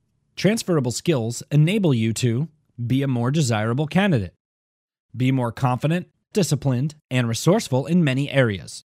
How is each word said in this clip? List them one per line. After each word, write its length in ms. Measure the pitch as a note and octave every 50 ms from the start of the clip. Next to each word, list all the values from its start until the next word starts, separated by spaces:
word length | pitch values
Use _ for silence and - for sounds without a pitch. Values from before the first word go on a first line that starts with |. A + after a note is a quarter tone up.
| _ _ _ _ _ _ _
Transferable 560 | - - F#3 A3 A3+ - - F3 D3+ B2 B2 A2+
skills 500 | - - F3 D#3+ B2+ A2+ A2+ A#2+ - - -
enable 420 | D3 D3 D3+ E3 G3+ A3+ F#3+ D#3+ C3
you 220 | A2+ A2 A2+ A2
to 340 | - - A#2+ A2+ B2 D#3+ - _ _ _ _ _ - A#2+
be 160 | A#2 B2+ C3+ C#3
a 60 | C#3
more 220 | B2+ A#2+ A#2 B2+
desirable 560 | C#3+ E3+ D3 A#2 A2+ G#2+ G#2+ A2+ A#2+ C#3 D#3
candidate, 480 | C#3+ - F3+ G3+ G3+ D#3+ A2+ F#2+ E2 _ _ _ _ _ _ _ _ _ _ _ _ _ _ _ _ -
be 180 | A2+ B2+ C3 C3+
more 200 | C3 B2 A#2 A2
confident, 560 | - C3+ B2 B2+ A#2+ - D3 E3 F3+ F3+ _ _ _ _ _ -
disciplined, 600 | G#3+ E3+ - D3+ - - C3+ B2+ A#2+ C#3 D#3 - _ _ -
and 180 | B2+ B2+ A#2+ A#2
resourceful 580 | A2+ - - D#3+ F#3+ A#3 - - C3 B2+ C3+
in 180 | - E3+ F3+ E3
many 260 | C3+ B2+ C3+ C#3+ -
areas, 540 | - C#3 C3 A2+ G2+ F2 - - - - -